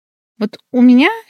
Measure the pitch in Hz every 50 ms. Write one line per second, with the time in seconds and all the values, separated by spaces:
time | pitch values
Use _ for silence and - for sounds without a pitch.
0 | _ _ _ _ _ _ _ - 214 214 - - _ _ - 247 240 254 247 247
1 | 277 415 453 453 - -